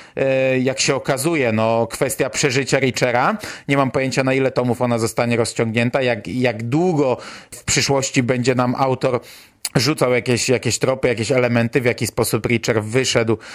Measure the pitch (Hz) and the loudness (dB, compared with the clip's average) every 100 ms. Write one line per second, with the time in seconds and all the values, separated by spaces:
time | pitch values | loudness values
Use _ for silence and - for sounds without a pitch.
0 | - - 135 131 131 131 127 131 - 135 | -12 -2 0 2 2 2 0 0 0 0
1 | - 135 147 165 120 107 113 113 113 - | -2 -2 0 0 2 2 2 2 -2 -2
2 | 135 - 131 - 147 123 131 135 127 - | -4 -2 -4 0 0 0 0 2 0 0
3 | 127 120 156 220 - - - 139 135 139 | 0 2 2 -2 -8 -12 -2 0 2 0
4 | 131 139 131 131 131 127 123 113 123 117 | -2 0 0 2 2 0 0 0 0 0
5 | 113 - 120 117 113 - 117 110 120 139 | 0 0 0 0 0 0 0 0 0 0
6 | 127 110 95 127 123 107 117 147 185 151 | 0 -2 -4 -2 -2 -2 -2 0 2 2
7 | 135 117 - - - - - 143 127 139 | 0 -2 -6 -18 -20 -12 -4 -2 0 0
8 | 127 139 120 127 123 127 123 127 135 127 | 0 0 0 0 2 2 0 0 0 0
9 | 135 120 - - - _ - 139 123 156 | 0 -2 -6 -20 -20 _ -4 -2 0 0
10 | 127 123 120 120 - 120 123 - - 131 | 2 2 2 0 2 0 0 -2 -2 0
11 | 135 110 104 131 123 120 117 147 120 113 | 0 -2 0 2 2 2 2 0 0 0
12 | 117 - 113 117 110 117 - 113 107 123 | -4 -2 -2 -2 0 0 2 0 0 -2
13 | 123 127 113 107 - | 2 0 2 -2 -4